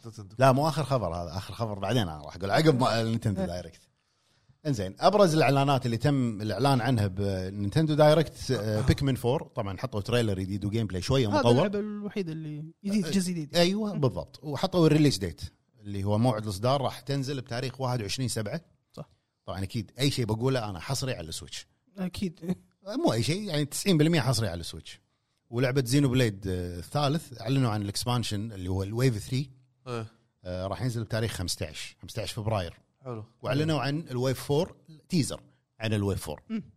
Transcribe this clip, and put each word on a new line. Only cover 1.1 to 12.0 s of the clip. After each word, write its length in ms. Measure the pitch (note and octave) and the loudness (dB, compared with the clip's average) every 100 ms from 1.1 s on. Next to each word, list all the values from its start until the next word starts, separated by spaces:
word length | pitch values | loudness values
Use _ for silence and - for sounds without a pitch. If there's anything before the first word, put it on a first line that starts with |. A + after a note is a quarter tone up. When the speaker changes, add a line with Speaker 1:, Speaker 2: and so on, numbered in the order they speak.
Speaker 2:
هذا، 220 | E2 F2 F2 | -4 -6 -8
آخر 180 | - | -10
خبر 240 | F2+ A2+ G2+ | -6 -6 -4
بعدين 240 | G2 B2 | -2 0
أنا 200 | F#2 D2+ | 0 -4
راح 120 | D2 E2+ | -12 -8
أقول 140 | G2 | 0
عقب 300 | A2+ D#3+ C3 | 4 4 4
ما 220 | B2 A2+ | 4 2
نينتندو 380 | A2+ A2+ A2+ F#2+ | 0 0 0 -2
Speaker 3:
إيه. 60 | A2+ | -2
Speaker 2:
دايركت. 340 | F2 E2+ - _ _ _ _ _ _ _ _ D#3 | -6 -10 -16 _ _ _ _ _ _ _ _ -4
انزين، 280 | B2 F#2+ G2 | -2 -4 2
أبرز 340 | E3 G3+ G3 | 4 6 6
الإعلانات 520 | D#3 C3 C#3 C#3 C3+ B2+ | 6 4 4 4 2 2
اللي 100 | A#2 | 0
تم 440 | D3 C#3+ A#2+ G#2 | 2 2 0 -2
الإعلان 400 | G#2+ G2 C#3 C3 | -4 0 2 2
عنها 260 | A#2 B2 G2+ | 2 2 2
بنينتندو 880 | F#2 G2+ F#2+ F#2 G2+ G2+ D3 D#3+ | 0 -2 -2 -4 -4 -2 2 2
دايركت، 560 | D3+ D3+ D#3 D#3 - - | 6 8 6 4 -2 -4
آه، 300 | B2 G#2+ G#2+ | -2 0 0
بيكمن 340 | B2 A#2+ C#3 | 2 2 2
فور. 280 | A#2+ A#2+ C#3 | 0 0 -2
طبعًا 360 | - - G2+ F#2+ | -2 -6 -6 -6
حطوا 220 | C3 G#2+ | -6 -4
تريلر 400 | F#2+ A#2 A2+ F#2 | 0 2 2 0
جديد 240 | F#2+ G2+ | -2 -4
وجيم 220 | G2+ A2 A2 | -2 -2 -2
بلاي 160 | F#2 | -2
شوية 260 | - C3+ A2+ | 2 2 4
Speaker 3:
هذا 100 | G#2 | 4
Speaker 2:
مطول. 140 | A#2+ | 6
Speaker 3:
اللعبة 260 | B2 G#3 G3+ | 6 4 0
الوحيدة 540 | G#3+ G#3 | -6 -6